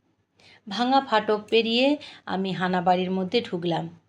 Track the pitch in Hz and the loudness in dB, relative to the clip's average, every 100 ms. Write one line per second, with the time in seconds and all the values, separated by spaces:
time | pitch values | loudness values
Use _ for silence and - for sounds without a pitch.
0 | _ _ _ _ - - - 202 247 269 | _ _ _ _ -20 -20 -12 -4 2 2
1 | 269 214 214 208 208 226 226 233 262 294 | 2 0 2 -2 2 2 2 2 2 0
2 | - - - 185 190 165 180 180 175 180 | -6 -18 -6 -4 -4 -2 -2 0 2 2
3 | 185 190 185 240 233 175 170 160 165 - | 2 -2 0 -2 -2 -6 -2 -4 -6 -14